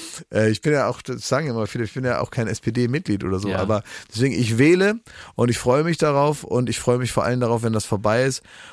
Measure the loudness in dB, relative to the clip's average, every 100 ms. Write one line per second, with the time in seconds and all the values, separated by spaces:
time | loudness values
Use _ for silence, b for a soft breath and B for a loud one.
0 | B B -4 0 2 2 0 2 0 -2
1 | -8 -8 -2 -2 0 -2 -4 -4 -6 -4
2 | -2 -2 -2 -4 -4 -4 -4 0 0 -2
3 | -2 -4 -2 -2 -2 -2 0 -2 B B
4 | B -2 0 2 0 4 6 6 4 0
5 | B B B -2 0 2 2 2 2 0
6 | 2 2 2 0 -2 -2 0 -2 0 2
7 | 0 0 0 0 0 0 0 -2 0 -2
8 | 2 2 2 -2 B B B